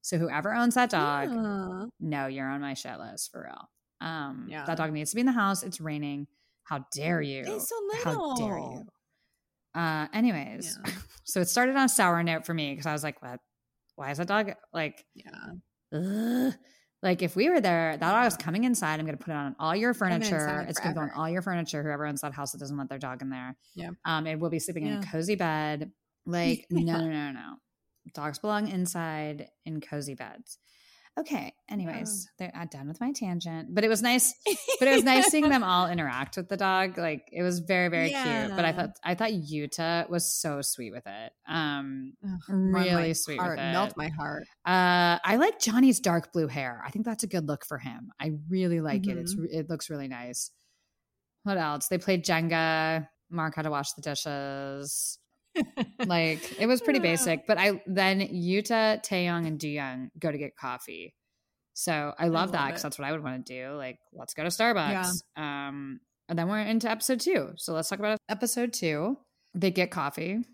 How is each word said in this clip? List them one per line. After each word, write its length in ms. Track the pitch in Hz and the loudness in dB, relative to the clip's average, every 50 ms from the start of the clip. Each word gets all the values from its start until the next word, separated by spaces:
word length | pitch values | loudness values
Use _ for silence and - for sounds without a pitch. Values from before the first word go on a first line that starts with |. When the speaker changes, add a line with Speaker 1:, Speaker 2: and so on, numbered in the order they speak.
Speaker 1:
So 140 | - - 185 160 | -4 -2 0 0
whoever 360 | 170 165 135 151 160 202 220 | 0 2 0 0 0 0 2
owns 200 | 240 240 240 233 | 4 4 4 6
that 140 | 254 247 240 | 4 4 4
dog, 400 | - 165 147 147 143 143 139 294 | 4 2 2 2 2 2 0 0
Speaker 2:
Yeah. 540 | 240 226 220 208 202 196 190 185 180 185 208 240 _ _ | 0 -2 -2 -2 -2 -4 -4 -4 -6 -8 -8 -10 _ _
Speaker 1:
no, 260 | - 160 151 143 135 | -4 -2 -2 -2 -2
you're 220 | 135 135 135 135 135 | -4 -4 -4 -4 -4
on 120 | 139 143 | -4 -4
my 100 | 143 139 | -4 -6
shit 260 | 135 - - 135 113 71 | -6 -8 -10 -12 -12 -12
list 320 | 82 - - - - - | -12 -12 -8 -8 -10 -8
for 140 | _ - - | _ -14 -14
real. 240 | - - - - _ _ _ _ _ _ _ | -14 -14 -16 -18 _ _ _ _ _ _ _
Um, 460 | - 165 165 156 143 139 131 127 - - | -8 -8 -6 -6 -8 -8 -8 -10 -12 -10
Speaker 2:
Yeah. 140 | - 156 143 | -10 -8 -6
Speaker 1:
that 140 | 160 165 160 | -4 -2 -2
dog 120 | 160 156 | -2 -2
needs 180 | 151 151 151 - | -2 -4 -4 -4
to 60 | - | -2
be 40 | 226 | 2
in 60 | 247 | 2
the 60 | 269 | 2
house. 300 | 247 240 202 196 196 180 | 4 4 2 2 2 0
It's 180 | - 185 170 - | -4 -8 -10 -8
raining. 460 | 160 160 151 147 147 143 143 143 143 _ _ _ _ _ _ _ _ | -6 -6 -4 -4 -4 -4 -6 -6 -8 _ _ _ _ _ _ _ _
How 220 | - 156 139 131 _ - | -8 -8 -8 -6 _ -8
dare 260 | 139 147 165 175 165 | -4 0 0 0 0
you? 240 | 151 139 135 135 127 | 0 -2 -6 -6 -6
Speaker 2:
It's 220 | - 427 415 - - | -6 -6 -6 -6 -6
so 80 | 466 453 403 392 427 466 494 | -6 -6 -4 -4 -4 -2 -2
Speaker 1:
How 300 | - - 440 349 294 262 | -2 -2 -2 -2 -2 -2
dare 180 | 240 226 208 190 | -2 -2 -4 -4
Speaker 2:
little. 320 | 160 143 127 123 - 107 107 _ _ _ _ _ _ _ _ _ _ _ _ _ _ _ _ - | -6 -8 -10 -10 -12 -14 -18 _ _ _ _ _ _ _ _ _ _ _ _ _ _ _ _ -4
Speaker 1:
you? 60 | 165 | -2
Uh, 280 | 170 160 156 156 151 151 | -2 0 0 -2 -4 -2
anyways, 680 | - 214 247 247 190 151 - - - - 175 170 180 - 196 | 0 2 2 2 2 0 -4 -8 -10 -10 -10 -10 -10 -8 -8
Speaker 2:
Yeah. 80 | - | -8
Speaker 1:
<laughs> 320 | 180 185 - - - - _ | -8 -8 -14 -18 -20 -18 _
so 160 | - - 190 | -4 0 0
it 80 | 175 175 | 2 2
started 280 | - 247 247 254 269 | 4 2 4 4 4
on 80 | 277 269 | 4 4
a 40 | 247 | 4
sour 340 | - 247 202 180 170 170 | 6 6 4 6 4 4
note 240 | 170 170 160 160 160 | 2 2 0 -2 -2
for 80 | - 170 | -4 -4
me 200 | 160 151 143 139 | -2 -2 -4 -6
'cause 100 | 127 147 | -4 -4
I 60 | 165 | -4
was 100 | 151 151 | -4 -2
like, 200 | 147 151 143 - | -4 -6 -8 -10
"What? 180 | - 127 123 123 _ _ _ _ _ _ _ _ _ _ _ | -14 -14 -14 -14 _ _ _ _ _ _ _ _ _ _ _
Why 160 | - 139 135 | -10 -8 -6
is 80 | 143 139 | -4 -4
that 80 | 175 | -2
dog, 260 | 175 202 214 214 196 - - - _ | 0 0 0 0 -2 -6 -12 -18 _
like, 320 | - 165 156 147 - - - _ _ | -4 -4 -4 -4 -6 -12 -20 _ _
Speaker 2:
Yeah. 380 | - - - - - - - 175 180 _ _ _ _ _ _ | -20 -20 -18 -16 -16 -14 -14 -14 -16 _ _ _ _ _ _
Speaker 1:
ugh." 640 | 151 151 175 190 202 214 226 233 240 254 254 269 - - _ _ _ _ _ _ _ _ | -6 -4 -2 -2 -2 -2 0 0 2 2 2 0 0 -4 _ _ _ _ _ _ _ _
Like, 180 | - 190 180 175 | 2 2 2 2
if 140 | 185 170 - | 0 -2 2
we 140 | 185 240 330 | 2 4 6
were 100 | 359 320 | 4 4
there, 360 | 202 185 175 165 165 160 156 | 4 4 4 4 2 0 0
that 140 | 143 160 170 | 0 2 4
dog 160 | 202 226 247 | 4 6 4
is 100 | 233 - - | 4 2 0
Speaker 2:
Yeah. 60 | - | -4
Speaker 1:
coming 180 | 170 165 208 240 | -2 0 0 2
inside. 360 | 254 240 - 180 156 156 156 | 2 2 2 2 0 0 0
I'm 60 | 156 | -2
gonna 120 | 156 147 139 | -4 -6 -6
put 120 | - 170 | -6 -6
it 60 | 156 | -6
on 200 | 147 143 139 135 - | -4 -4 -6 -4 -2
all 160 | 156 160 170 | -2 0 0
your 180 | 202 226 247 | 2 2 2
Speaker 2:
Coming 280 | 240 - 208 185 180 226 | 2 2 2 2 2 2
Speaker 1:
furniture. 160 | 220 214 180 156 151 151 | 2 2 0 0 0 0
Speaker 2:
inside 200 | 147 151 - - | -2 -2 -4 -4
Speaker 1:
It's 100 | 156 - | -4 -2
gonna 160 | - 170 151 | -2 -2 -2
go 60 | 160 | -2
on 80 | 151 143 | -4 -4
Speaker 2:
forever. 120 | - 147 | -2 -2
Speaker 1:
all 80 | 160 160 | -2 0
your 140 | 170 185 | -2 -2
furniture, 400 | 175 190 180 170 165 - - 151 | -2 -2 -2 -2 -2 -2 -4 -4
whoever 240 | 143 156 147 143 151 | -2 -2 -2 -2 -2
owns 140 | 151 143 135 | -2 -4 -4
that 120 | - 147 | -6 -6
house 200 | 139 147 143 135 | -6 -6 -8 -8
that 60 | - - | -6 -8
doesn't 180 | 143 135 147 | -8 -6 -6
let 120 | 143 135 127 | -6 -6 -6
their 100 | 135 135 | -6 -8
dog 240 | 143 131 127 123 | -6 -8 -8 -8
in 80 | 135 135 | -8 -8
there. 260 | 131 127 127 127 135 _ _ _ _ | -8 -8 -8 -10 -12 _ _ _ _
Speaker 2:
Yep. 200 | 180 170 170 175 _ _ | -12 -10 -10 -12 _ _
Speaker 1:
Um, 220 | 165 160 156 156 160 | 0 0 0 0 -2
it 100 | 160 156 | -2 -2
will 120 | 170 160 | -2 -2
be 100 | 165 160 | -2 -2
sleeping 260 | - - 170 170 156 | -4 -4 -4 -4 -2
in 60 | 208 208 | -2 -2
a 60 | 202 | -4
Speaker 2:
Yeah. 100 | 196 160 | -4 -4
Speaker 1:
cozy 240 | - 160 165 185 214 | -4 -2 0 0 0
bed. 560 | 180 180 165 156 156 151 151 151 147 151 - _ | 0 0 0 0 0 0 -2 -2 -4 -6 -10 _
Speaker 2:
<laughs> 60 | _ _ _ _ _ _ | _ _ _ _ _ _
Speaker 1:
Like, 420 | - 170 175 170 170 165 - - _ | -2 0 2 2 2 2 0 -2 _
no, 100 | 175 165 | 0 2
Speaker 2:
Yeah. 180 | 170 170 165 165 | 2 2 2 2
Speaker 1:
no, 120 | 165 160 | 0 0
no, 220 | 156 151 147 143 | -2 -2 -4 -6
no. 240 | 135 120 85 76 - _ _ _ _ _ _ _ _ _ _ - _ | -8 -10 -12 -14 -16 _ _ _ _ _ _ _ _ _ _ -14 _
Dogs 240 | 160 147 151 143 - | -6 -6 -6 -6 -4
belong 300 | - 214 208 208 214 - | -2 -2 0 0 0 0
inside 800 | 190 180 180 175 - 175 165 160 156 151 151 151 151 147 - - _ _ _ | 0 -2 -2 -2 -2 -4 -4 -4 -4 -4 -4 -6 -6 -8 -12 -16 _ _ _
in 160 | 156 160 151 | -8 -8 -8
cozy 340 | 151 - 147 147 139 143 135 | -8 -6 -8 -6 -6 -8 -10
beds. 440 | - 127 95 - - 247 - - _ _ _ _ _ _ _ _ _ _ - _ - | -10 -12 -14 -16 -18 -18 -20 -20 _ _ _ _ _ _ _ _ _ _ -12 _ -8
Okay. 320 | 311 311 302 - - - _ _ _ - | -6 -4 -4 -4 -4 -6 _ _ _ -8
Anyways, 580 | 214 208 175 165 - - - - 214 196 185 | -6 -4 -4 -4 -6 -6 -6 -6 -6 -6 -8
Speaker 2:
Oh. 60 | - _ _ | -12 _ _
Speaker 1:
they're, 140 | 185 175 - | -12 -10 -8
I'm 140 | 170 170 160 | -10 -10 -10
done 200 | - 139 139 147 | -10 -10 -10 -10
with 100 | 160 - | -6 -4
my 140 | 240 262 | -4 -4
tangent, 600 | 285 - 226 190 175 170 165 170 165 160 160 - 170 | -2 -2 -2 -2 -2 -2 -4 -6 -8 -8 -8 0 2
but 100 | 208 208 | 2 4
it 40 | 220 | 4
was 120 | 226 202 | 4 4
nice, 320 | 226 240 247 247 233 - - _ - 415 403 - - - 523 - | 4 6 6 6 6 4 2 _ 0 0 0 0 0 -2 2 6
but 80 | 254 269 | 8 8
it 40 | 269 | 10
was 100 | - 233 | 10 10
nice 220 | 262 262 262 - | 8 8 8 8
seeing 200 | - 302 302 294 294 | 8 8 6 6 6
Speaker 2:
<laughs> 20 | |
Speaker 1:
them 120 | 277 254 | 6 6
all 240 | 202 185 180 180 180 170 | 6 6 6 6 4 4
interact 480 | 175 175 156 139 123 127 139 - - 196 | 2 0 0 0 -2 -2 -4 -4 -6 -8
with 100 | 175 - | -4 -4
the 80 | 202 | -2
dog. 400 | 190 202 190 185 185 190 185 180 | 0 2 4 4 4 2 2 0
Like, 320 | 170 170 160 151 127 - - | -2 -2 -2 -2 -4 -8 -10
it 120 | - 165 | -4 0
was 160 | 180 180 180 175 | 0 0 0 0
very, 280 | 165 175 190 180 180 175 | 0 2 4 4 4 4
very 200 | 170 165 165 - | 4 2 2 2
cute, 480 | 277 277 254 247 233 226 214 202 196 | 0 0 0 0 0 0 0 -2 0
but 80 | 190 170 | 2 2
I 40 | 160 | 2
Speaker 2:
Yeah. 20 | |
Speaker 1:
thought, 180 | 165 180 180 208 - - - | 2 0 -4 -4 -6 -6 -4
I 100 | 165 180 | -4 0
thought 160 | 180 220 226 | 0 0 0
Yuta 800 | 220 180 151 143 156 151 147 143 - - 165 165 170 170 165 - | 0 -2 -4 -4 -4 -4 -4 -4 -4 -2 0 0 2 0 0 0
was 160 | 175 170 165 - - | 0 0 0 0 -2
so 280 | - - 160 147 139 | -2 -2 -2 -4 -2
sweet 280 | 135 - - - 120 107 | -4 -4 -4 -6 -8 -10
with 160 | 95 120 _ | -12 -12 _
it. 260 | 101 98 107 113 113 _ _ _ | -12 -12 -10 -12 -12 _ _ _
Um, 680 | - 160 165 156 147 143 143 139 139 135 135 131 135 - _ - | -4 -2 -2 0 -2 -2 -4 -4 -6 -8 -8 -10 -12 -14 _ -8
Speaker 2:
Ugh, 160 | 196 185 180 - - | -8 -8 -8 -6 0
warm 240 | 196 190 185 190 | 2 4 4 4
my 120 | 185 185 185 | 4 4 4
Speaker 1:
really 260 | 180 175 170 170 160 | 4 4 4 4 2
sweet 220 | 160 - - - 147 | 0 0 -2 -4 -2
with 80 | - 180 | -2 -2
Speaker 2:
heart, 140 | 180 160 143 | -2 -2 -2
Speaker 1:
it. 140 | 135 135 | -2 0
Speaker 2:
melt 220 | 135 180 202 - - | 2 2 0 0 -2
my 140 | - 151 165 | -4 -6 -4
heart. 360 | 151 156 147 147 147 147 - - _ _ _ | -4 -4 -6 -6 -6 -8 -10 -14 _ _ _
Speaker 1:
Uh, 560 | 175 185 185 180 180 180 180 175 175 175 170 | 4 4 6 6 6 6 6 6 6 4 4
I 140 | - 180 214 | 4 2 6
like 240 | 247 320 440 427 - | 6 6 4 4 2
Johnny's 400 | - 233 214 240 262 262 240 - | 0 4 6 8 8 8 8 6
dark 320 | - 185 170 165 - - | 4 2 2 2 0 0
blue 160 | - 175 160 135 | 0 0 0 0
hair. 340 | 127 147 135 127 120 117 | 0 -4 -4 -4 -6 -8
I 80 | - - | -12 -8
think 140 | - 208 214 | -6 -4 -4
that's 200 | 233 220 220 - | -4 -4 -4 -4
a 40 | 180 | -2
good 180 | - 175 156 | -2 -2 0
look 200 | 151 147 - - | 0 -2 -4 -4
for 100 | - 151 | -8 -8
him. 340 | 131 - 131 - - - 202 - _ | -8 -6 -10 -10 -10 -14 -18 -10 _
I 140 | 139 156 151 151 151 160 | -4 -4 -4 -4 -4 0
really 320 | 185 185 185 175 170 165 | 2 2 4 4 4 2
like 260 | 156 151 - 202 185 | 2 2 0 2 2
it. 120 | 202 185 170 | 0 -2 -2
It's 160 | 170 175 196 | -4 -4 -2
Speaker 2:
Mm-hmm. 80 | 208 | -2
Speaker 1:
re-, 80 | - - | -4 -2
it 160 | - 160 156 165 | -2 -4 -4 -4
looks 220 | 165 147 - - | -6 -6 -6 -8
really 180 | 156 143 139 131 | -8 -6 -6 -8
nice. 420 | 127 120 123 123 123 - - - _ _ _ _ _ _ _ _ _ _ _ _ _ _ _ _ _ _ | -8 -8 -10 -8 -6 -6 -8 -8 _ _ _ _ _ _ _ _ _ _ _ _ _ _ _ _ _ _
What 160 | _ 202 196 180 | _ -2 0 2
else? 300 | 160 151 147 143 - - | 0 0 0 -2 0 0
They 100 | 190 175 | 0 0
played 260 | 180 - 190 175 160 | 2 2 2 2 4
Jenga. 840 | - 170 160 165 165 165 160 160 160 160 160 160 160 160 160 151 - _ _ _ _ | 2 2 2 2 2 2 2 2 2 2 2 2 2 0 0 -2 -6 _ _ _ _
Mark 260 | 170 170 160 156 151 | -4 -2 -2 -2 -2
had 60 | 160 | -2
to 80 | 151 156 | -2 -2
wash 220 | 147 143 139 - | -2 -2 -2 -4
the 80 | - - | -8 -8
dishes. 1160 | 143 156 143 - - 156 143 139 139 139 139 139 139 139 139 139 143 147 - - - - - _ _ _ _ _ _ _ _ | -6 -6 -4 -4 -4 -4 -4 -4 -6 -6 -6 -6 -8 -8 -8 -8 -8 -6 -4 -4 -4 -4 -6 _ _ _ _ _ _ _ _
Speaker 2:
<laughs> 40 | - 277 - - 277 240 - - - 156 | -2 -2 -2 -2 -4 -4 -4 -4 -4 0
Speaker 1:
Like, 520 | 180 175 170 165 160 160 160 - - - - | 2 4 4 4 4 2 -2 -6 -10 -2 0
it 60 | 208 | 2
was 140 | 233 254 247 | 4 4 4
pretty 180 | - - 277 269 | 4 4 4 4
Speaker 2:
Yeah. 40 | - - | 4 4
Speaker 1:
basic, 340 | 165 165 254 180 160 - - | 2 2 2 2 0 0 2
but 120 | - 214 170 | 2 4 6
I, 220 | 190 208 196 180 - | 6 4 4 2 -2
then 340 | 185 190 190 190 190 190 190 | -2 2 4 4 4 4 4
Yuta, 800 | 196 - - 180 170 180 185 202 208 - 233 226 220 220 214 214 - | 2 0 -2 -2 0 2 2 2 2 2 2 4 4 4 2 0 -2
Taeyong, 420 | - 202 180 180 175 170 170 165 | -2 0 0 2 2 0 0 0
and 120 | 160 156 143 | -2 -2 -4
Dooyoung 480 | 156 147 147 147 139 135 127 127 127 127 _ 160 | -4 -4 -4 -4 -4 -4 -6 -8 -10 -10 _ -4
go 140 | 170 160 | -4 -2
to 60 | 147 143 | -2 -2
get 180 | 143 139 _ | -6 -8 _
coffee. 580 | - - 127 123 127 - - - 82 85 - _ _ _ _ _ _ _ _ _ _ _ _ _ | -8 -8 -6 -6 -8 -10 -14 -14 -14 -16 -16 _ _ _ _ _ _ _ _ _ _ _ _ _
So 400 | - - 180 160 151 147 147 - - | -6 -2 0 0 0 -2 -4 -4 0
I 60 | 170 | 0
Speaker 2:
I 40 | 170 | 2
Speaker 1:
love 40 | 165 | 4
Speaker 2:
love 180 | 165 180 - | 2 2 2
Speaker 1:
that 180 | - 165 139 135 | 0 0 0 -2
'cause 80 | 139 - | -2 -4
Speaker 2:
it. 20 | |
Speaker 1:
that's 160 | - 147 - - | -6 -8 -6 -6
what 80 | 143 | -4
I 60 | 139 | -4
would 100 | 160 160 | -4 -4
wanna 160 | 147 127 127 127 | -4 -6 -6 -8
do. 320 | 123 - 127 127 127 135 143 | -10 -10 -12 -10 -10 -10 -10
Like, 220 | 147 135 127 123 _ _ _ | -8 -10 -10 -12 _ _ _
let's 220 | _ - 131 - - | _ -16 -14 -12 -8
go 80 | - | -6
to 60 | 151 175 | -4 -4
Starbucks. 720 | 175 - 220 240 226 196 156 143 202 185 185 180 180 175 - _ _ | 0 2 2 2 4 2 2 0 0 0 0 0 -2 -2 -6 _ _
Speaker 2:
Yeah. 320 | 156 151 147 143 139 139 139 | -8 -6 -6 -6 -6 -6 -8
Speaker 1:
Um, 320 | 139 143 139 135 131 - _ _ _ _ _ - | -8 -8 -8 -10 -12 -14 _ _ _ _ _ -6
and 100 | 175 170 | -4 -2
then 100 | 165 185 | 0 0
we're 120 | 208 214 | 0 -2
into 300 | 214 220 226 226 226 226 | 0 0 0 0 2 0
episode 300 | 220 220 - - 254 233 | -2 -2 0 0 0 2
two. 320 | - 339 381 240 139 - 165 | 2 2 2 2 0 -2 -8
So 160 | - - - | -10 -6 -4
let's 160 | 160 160 160 - | -2 -2 -2 -2
talk 100 | 196 190 | -4 -2
about 180 | 208 208 220 214 _ - | 0 0 -2 -2 _ -6
episode 440 | 214 202 247 233 - 247 240 240 | -4 -2 -2 -2 0 -2 -2 -2
two. 460 | - - 180 165 151 147 165 220 277 - _ _ _ _ _ _ - | -2 -2 -2 0 0 0 0 -2 -2 -4 _ _ _ _ _ _ -4
They 160 | 185 180 190 | 2 2 2
get 200 | 185 190 180 175 | 4 2 0 0
coffee. 520 | - 170 139 143 - - 156 175 196 226 240 _ | 0 -4 -4 -4 -4 -4 -6 -4 -2 -4 -4 _